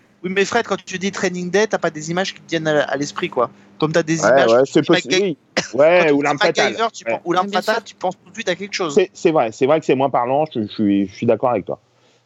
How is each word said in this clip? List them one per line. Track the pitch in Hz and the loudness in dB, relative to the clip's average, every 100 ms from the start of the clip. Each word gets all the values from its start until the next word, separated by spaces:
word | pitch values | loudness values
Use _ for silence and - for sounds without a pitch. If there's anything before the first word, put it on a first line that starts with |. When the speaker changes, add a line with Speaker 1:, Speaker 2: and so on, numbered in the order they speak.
| _ _ | _ _
Speaker 1:
oui, | 180 | -6
mais | 190 | -2
Fred, | 196 240 - | 0 -2 -2
quand | 190 | -6
tu | - 185 | -8 -8
dis | 190 | -6
Training | - 190 180 180 | -4 -4 -4 -2
Day, | 190 220 | 0 0
t'as | 185 | -2
pas | 170 | -4
des | 156 151 | -6 -6
images | 175 190 | -4 -4
qui | - | -8
te | - | -6
viennent | 165 156 | -4 0
à, | 151 | 0
à | 131 139 | 0 -4
l'esprit, | 139 - 175 | -6 -6 -4
quoi. | 131 117 - _ - | -2 -2 -4 _ -6
Comme | 156 | -2
t'as | 170 | 0
des | 156 160 | 0 0
Speaker 2:
Ouais, | 156 | 4
Speaker 1:
images | 135 117 | 4 6
Speaker 2:
ouais, | 120 | 4
c'est | 139 170 | 4 2
Speaker 1:
du | 147 | 2
Speaker 2:
possible, | 175 123 | 0 2
Speaker 1:
MacGy-, | 185 | 0
Speaker 2:
oui. | 202 143 _ | 0 -4 _
Speaker 1:
<laughs> | - - | -6 -2
quand | 135 | 2
Speaker 2:
Ouais, | 156 180 160 | 4 6 4
Speaker 1:
tu | |
Speaker 2:
ou | 143 | 2
Speaker 1:
dis | |
Speaker 2:
L'Arme | 147 147 | 0 0
Fatale. | 202 - 135 | 0 0 -2
Speaker 1:
MacGyver, | 196 226 | -2 -4
tu | - | -4
Speaker 2:
Ouais. | - | -6
Speaker 1:
pen-, | 180 | -6
ou | 175 | -2
L'Arme | 175 202 | -2 0
Speaker 3:
Bien | 202 | -2
Speaker 1:
Fatale, | 208 226 | -2 -4
Speaker 3:
sûr. | |
Speaker 1:
tu | - | -6
penses | - 185 175 | -6 -6 -6
tout | - | -12
de | |
suite | 190 196 | -6 -4
à | 175 | -4
quelque | 196 | -6
chose. | - 170 143 | -6 -2 0
Speaker 2:
C'est, | 185 | 0
c'est | - 175 | 0 2
vrai, | 156 131 | 2 0
c'est | - 135 | 0 2
vrai | 160 | 2
que | - | 2
c'est | |
moins | 135 - | 0 2
parlant, | 135 123 139 156 | 0 0 -2 -2
je, | 123 | -4
je | 104 | -6
suis, | - 104 101 95 | -2 2 2 0
je | |
suis | - 120 | -2 0
d'accord | 113 131 | 0 0
avec | 110 87 | -2 -4
toi. | 67 _ _ _ _ | -10 _ _ _ _